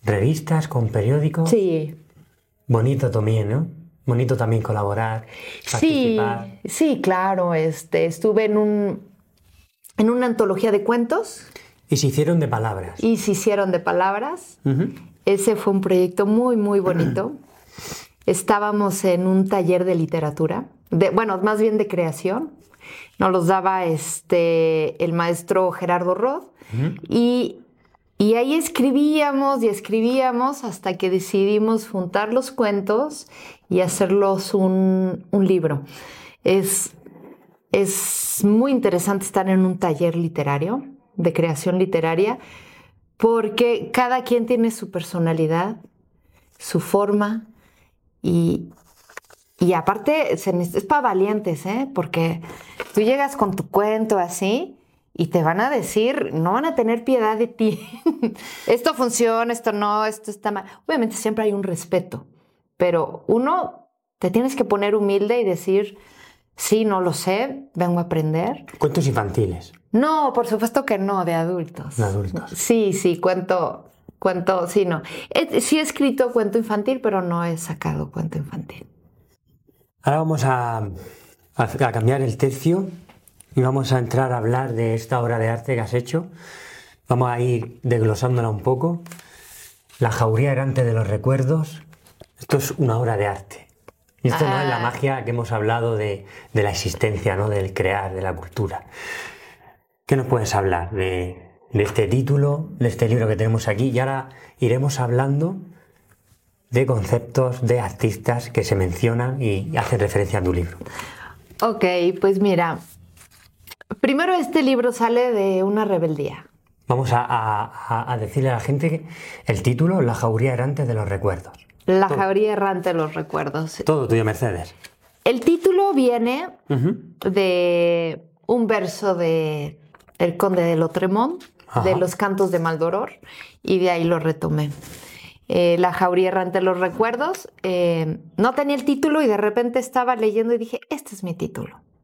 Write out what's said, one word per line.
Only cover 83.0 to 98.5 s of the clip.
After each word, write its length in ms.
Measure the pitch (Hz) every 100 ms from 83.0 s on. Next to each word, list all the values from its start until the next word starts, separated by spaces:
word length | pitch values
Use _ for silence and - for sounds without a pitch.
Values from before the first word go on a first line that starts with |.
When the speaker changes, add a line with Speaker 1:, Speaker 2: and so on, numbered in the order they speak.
| - - _ _ - -
Speaker 1:
y 60 |
vamos 320 | 127 135 131
a 60 | 131
entrar 340 | 120 123 131
a 40 | 123
hablar 360 | 110 123 131
de 220 | 113 113 113
esta 260 | 113 131
obra 180 | 120 117
de 80 | 113
arte 280 | 117 117 123
que 60 |
has 120 | 110
hecho. 320 | 123 123 160 175 - - - - - - _ _
Vamos 220 | 123 127
a 100 | 120
ir 400 | 123 123 117 -
desglosándola 640 | 127 120 110 104 127 123 113
un 120 | 107
poco. 400 | 110 127 165 170 - - - - - - - _ _ -
La 120 | 117
jauría 400 | 110 110 110 139
errante 320 | 131 135 131
de 80 | 120
los 140 | 113 104
recuerdos. 760 | 104 131 135 127 160 151 - - - _ _ - _
Esto 180 | - 143
es 140 | 139
una 260 | - 135 113
obra 180 | 120 107
de 120 | 101
arte. 400 | 98 - - - _ - _ _ _
Y 40 | 127
esto 140 | 120 151
no 100 | -
es 80 | 139
la 100 | 117
Speaker 2:
Ah. 40 |
Speaker 1:
magia 420 | 117 120 135 135
que 60 | 110
hemos 220 | 117 110
hablado 440 | 113 107 117 117 110
de, 300 | 104 98 95 - -
de 100 | 113
la 80 | 101
existencia, 640 | 87 95 - 110 101 110 95
¿no? 100 | 104
Del 260 | 104 95 95
crear, 380 | 92 101 95 95
de 60 |
la 120 | 95 87
cultura. 520 | 87